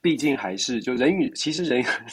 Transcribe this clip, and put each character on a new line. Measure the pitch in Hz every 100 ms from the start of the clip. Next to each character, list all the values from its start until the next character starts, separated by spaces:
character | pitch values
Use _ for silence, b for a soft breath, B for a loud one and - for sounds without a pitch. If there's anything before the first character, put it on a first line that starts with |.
毕 | 175 147
竟 | 147 135
还 | 95
是， | 95 - 117
就 | 123
人 | 123 131
与， | 185 135
其 | - -
实 | 156
人， | 170 123 120 -
<laughs> | -